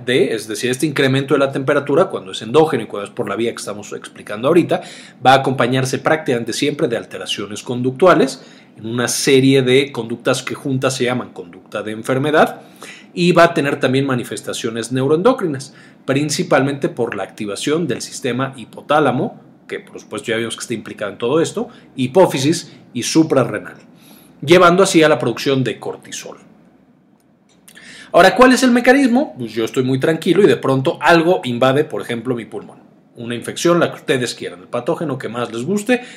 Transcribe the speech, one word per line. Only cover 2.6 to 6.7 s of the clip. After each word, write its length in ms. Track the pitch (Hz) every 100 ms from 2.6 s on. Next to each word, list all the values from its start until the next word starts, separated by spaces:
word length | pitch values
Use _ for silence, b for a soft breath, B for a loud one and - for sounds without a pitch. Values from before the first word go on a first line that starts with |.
| 156 131
y 20 | 104
cuando 240 | 104 101
es 20 |
por 160 | - 104
la 80 | 101
vía 140 | 117
que 80 | 110
estamos 340 | - 104 101
explicando 560 | - - - 101 107 135
ahorita, 340 | 175 131 160 B B B B 127
va 60 |
a 60 | 135
acompañarse 600 | 135 131 120 131 127 131
prácticamente 560 | 151 156 156 120 113
siempre 340 | - 147